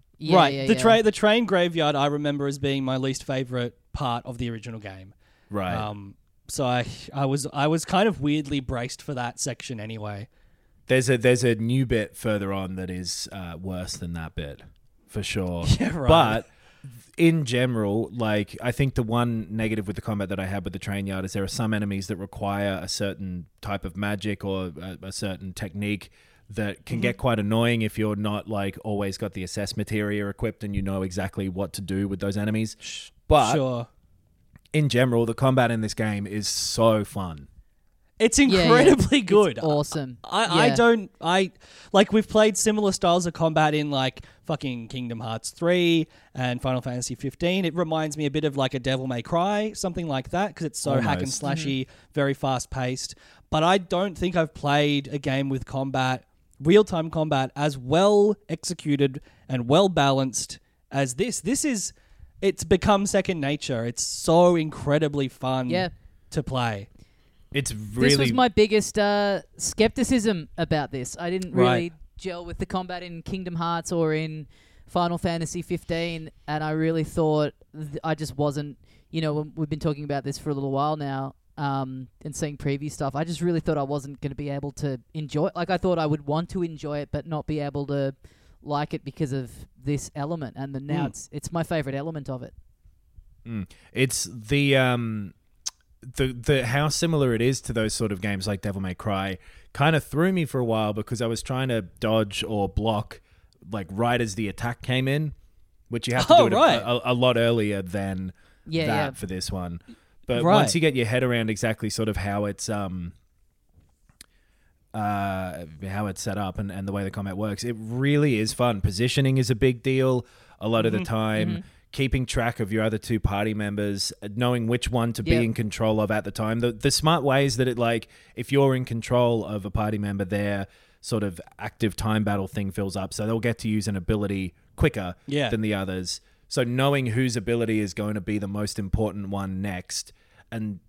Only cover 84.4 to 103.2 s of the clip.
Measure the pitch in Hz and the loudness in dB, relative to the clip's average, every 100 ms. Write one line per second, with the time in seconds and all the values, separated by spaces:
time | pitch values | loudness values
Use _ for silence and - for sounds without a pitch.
84.4 | 143 139 143 - 147 127 - 160 151 147 | -6 -6 -8 -6 -4 -4 -8 -10 -4 -2
85.4 | 180 175 170 180 185 165 156 151 143 156 | -2 -2 -2 0 2 2 2 0 -2 -4
86.4 | 175 190 170 151 147 147 143 151 160 156 | -2 -4 -4 -6 -8 -6 -6 -8 -6 -6
87.4 | - 151 143 143 143 139 135 135 - _ | -4 -4 -4 -6 -2 -2 -2 -4 -18 _
88.4 | _ - 139 147 147 160 143 - 147 135 | _ -18 -4 -2 -2 -6 -10 -6 -4 -2
89.4 | 120 - - _ 131 143 - 151 147 170 | -6 -12 -20 _ -4 -4 -4 -8 -6 -6
90.4 | 131 - 139 135 139 160 139 - - 147 | -8 -8 -8 -8 -4 -2 -2 -6 -12 -10
91.4 | - - - 165 139 135 160 156 135 127 | -6 -4 0 -2 -2 -4 -6 -8 -8 -8
92.4 | 127 - - _ - _ _ - - - | -10 -18 -20 _ -20 _ _ -20 -20 -20
93.4 | 117 110 92 - _ - 131 - - 117 | -8 -8 -8 -12 _ 0 0 0 -6 -8
94.4 | 104 143 139 135 127 123 113 107 98 - | 0 2 4 4 4 2 -2 -4 -8 -14
95.4 | _ _ - _ _ _ 127 - 131 123 | _ _ -14 _ _ _ -14 -2 -2 -2
96.4 | 117 135 117 139 151 - 165 156 131 113 | 0 2 2 0 0 0 0 2 2 4
97.4 | 123 131 - 117 110 - 110 95 104 98 | 2 0 -2 -2 0 0 -2 -2 -2 -2
98.4 | 101 98 104 98 95 87 110 98 98 92 | -2 -4 -4 -4 -4 -4 -2 -2 -2 -6
99.4 | - - - - 147 156 - 139 180 190 | -12 -20 -14 0 2 2 0 0 2 2
100.4 | 147 131 117 110 107 107 - 113 117 113 | -2 -2 0 2 0 -2 -4 -4 -2 -4
101.4 | - 131 131 117 90 - 110 110 104 - | -4 -2 0 -2 -4 -4 2 2 2 -2
102.4 | 110 107 95 101 110 107 - - | -4 -2 0 0 0 0 -2 -12